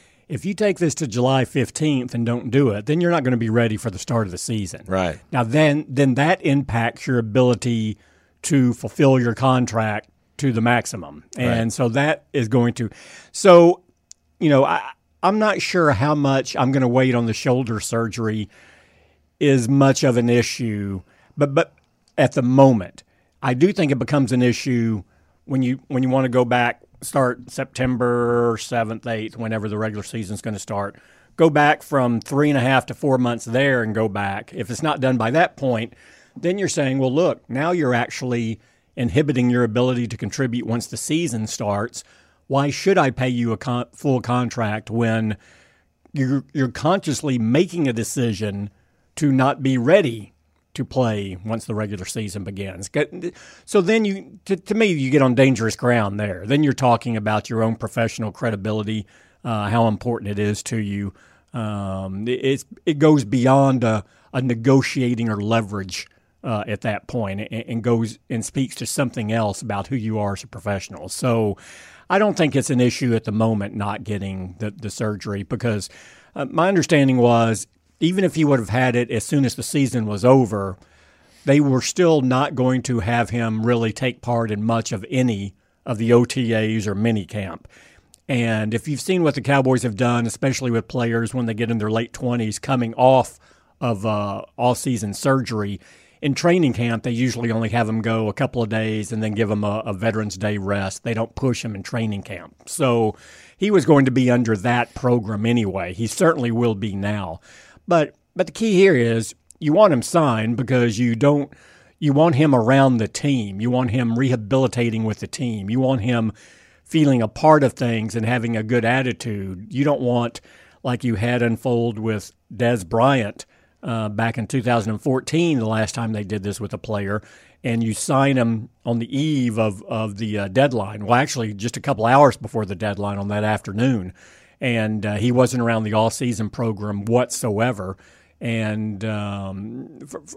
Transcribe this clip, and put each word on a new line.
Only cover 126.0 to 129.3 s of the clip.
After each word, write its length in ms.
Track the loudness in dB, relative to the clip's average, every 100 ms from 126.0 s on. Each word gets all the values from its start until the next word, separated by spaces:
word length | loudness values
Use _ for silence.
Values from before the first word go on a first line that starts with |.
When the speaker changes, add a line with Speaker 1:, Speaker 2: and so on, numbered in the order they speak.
| -4
Speaker 1:
they 120 | -4
did 200 | -4 -6
this 180 | -6 -6
with 100 | -8
a 60 | -10
player, 420 | -6 -6 -4 -6 -8 -20 _ _
and 200 | -4 -2
you 120 | -2 -2
sign 420 | 0 2 4 2
him 320 | 2 -2 -6 _ -4
on 140 | -4
the 180 | -2 -4
eve 400 | 0